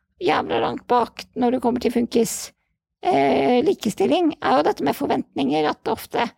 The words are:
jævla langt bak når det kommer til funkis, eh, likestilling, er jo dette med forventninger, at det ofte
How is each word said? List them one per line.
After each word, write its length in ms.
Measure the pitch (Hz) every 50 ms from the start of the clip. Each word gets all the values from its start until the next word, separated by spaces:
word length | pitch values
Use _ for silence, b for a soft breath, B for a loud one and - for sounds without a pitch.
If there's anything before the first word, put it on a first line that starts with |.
| _ _ _ -
jævla 360 | 359 339 302 - - - - 233 226
langt 240 | - - - - -
bak 340 | 247 247 226 - - - - - _
når 180 | - 247 240 247
det 60 | 262 -
kommer 200 | 240 240 240 -
til 100 | 233 240
funkis, 420 | 233 240 233 - 233 226 - - - - - - _ _ _ _ _ _ _ _ _ -
eh, 560 | 359 381 277 277 - - 269 277 269 247 247 262
likestilling, 680 | 403 370 - - 220 - - 381 254 285 359 349 302 - -
er 160 | - - 254
jo 80 | 277 311
dette 180 | 415 403 - -
med 140 | - 233
forventninger, 680 | - 285 - 240 269 - - _ - 277 269 294 311 302 294
at 140 | 269 - -
det 80 | - 226
ofte 320 | - - - - - - - -